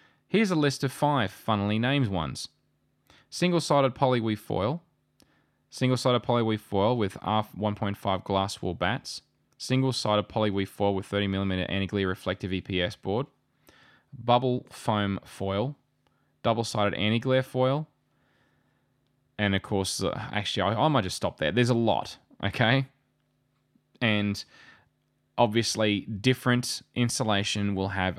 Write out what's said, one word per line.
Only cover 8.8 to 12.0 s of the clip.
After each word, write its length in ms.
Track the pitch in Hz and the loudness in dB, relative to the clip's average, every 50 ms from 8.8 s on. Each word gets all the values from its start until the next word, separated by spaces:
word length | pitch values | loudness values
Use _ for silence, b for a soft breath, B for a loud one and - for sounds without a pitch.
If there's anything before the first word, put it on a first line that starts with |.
| 87 90 117 143 - - - - - _ _ _ _ _ _ - | 0 0 -2 -2 -6 -10 -14 -16 -16 _ _ _ _ _ _ -12
Single-sided 720 | - - 127 131 131 131 120 - - 107 107 104 101 - | -4 0 0 2 2 0 0 -2 0 2 2 2 2 0
polyweave 380 | - 113 110 107 98 101 98 - | 0 0 0 0 0 -2 -2 -4
foil 260 | - - 101 101 101 | -2 0 0 0 0
with 140 | 95 98 - | 0 -2 -2
thirty 180 | - 101 101 | -2 0 0
millimeter 400 | 98 95 95 98 98 92 92 90 - | 0 0 0 0 0 -2 -2 -2 -2
anti-glare 400 | 87 98 98 90 104 101 | -2 -2 -2 -2 -2 0